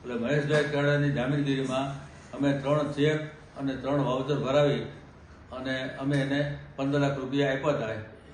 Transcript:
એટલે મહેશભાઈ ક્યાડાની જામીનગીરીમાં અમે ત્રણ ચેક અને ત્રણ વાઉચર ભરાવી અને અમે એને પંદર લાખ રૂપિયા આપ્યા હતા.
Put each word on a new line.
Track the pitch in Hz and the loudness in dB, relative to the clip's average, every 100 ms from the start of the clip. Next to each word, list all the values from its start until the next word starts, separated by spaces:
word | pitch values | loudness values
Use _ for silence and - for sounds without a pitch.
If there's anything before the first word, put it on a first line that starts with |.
એટલે | 123 120 | -6 -4
મહેશભાઈ | 113 151 147 151 | 2 2 4 2
ક્યાડાની | 147 143 143 143 143 | 2 2 2 4 2
જામીનગીરીમાં | 135 127 147 139 135 131 127 139 143 - - - 139 | 0 0 0 2 0 0 -2 -2 -6 -12 -18 -14 -2
અમે | 143 | 0
ત્રણ | 139 135 151 143 | 2 2 2 2
ચેક | - 147 156 - - - - | 2 2 2 -2 -12 -20 -6
અને | 135 127 | -4 -4
ત્રણ | 131 143 | 0 0
વાઉચર | 120 131 135 139 | 2 0 0 0
ભરાવી | 123 143 147 113 110 - - - - - - | 2 4 4 2 -2 -12 -18 -20 -20 -20 -14
અને | 131 131 131 131 - | -10 -4 -4 -4 -4
અમે | 139 143 | 0 0
એને | 135 139 143 - - - | 2 0 0 -4 -12 -4
પંદર | 139 143 | 0 2
લાખ | 143 139 | 2 0
રૂપિયા | 127 143 - | -2 0 2
આપ્યા | 135 156 | 2 0
હતા. | 143 113 110 101 - - | 0 -2 -6 -8 -16 -20